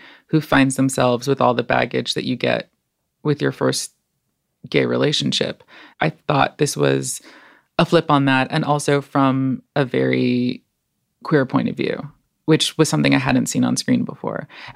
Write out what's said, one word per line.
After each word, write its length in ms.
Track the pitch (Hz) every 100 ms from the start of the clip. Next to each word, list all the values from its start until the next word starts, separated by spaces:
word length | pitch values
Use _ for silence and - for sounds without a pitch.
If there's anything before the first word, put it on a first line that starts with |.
| - - -
who 160 | 156
finds 340 | - 139 135 131
themselves 520 | 135 135 127 120 127
with 120 | 139
all 140 | 123
the 80 | 120
baggage 540 | 123 123 120 127 123 -
that 80 | 127
you 100 | 123
get 360 | 123 - - _ _ _ _ _
with 180 | 151 143
your 120 | 139
first 420 | 131 131 139 - _ _ _ _ _ _ _ 131
gay 200 | 143 123
relationship. 760 | 123 139 147 143 - - - _ - - -
I 80 | 156
thought 480 | - - 151 - -
this 180 | 147 147
was 460 | 143 - 131 - - - - _ _ -
a 80 | 165
flip 240 | 165 160
on 160 | 143 139
that, 220 | 131 131
and 160 | 156 151
also 340 | 147 - 143
from 600 | - 143 135 131 131 123 - -
a 100 | 131
very 800 | 131 131 127 123 123 123 - _ _ _ _ _ _
queer 220 | - 147 135
point 240 | 127 -
of 80 | -
view, 320 | - - 143 _ _ _ -
which 320 | 156 - -
was 100 | 151
something 260 | 156 139
I 60 | 135
hadn't 280 | 135 127 -
seen 180 | - 123
on 100 | 123
screen 280 | - 123 -
before. 420 | - - - - - -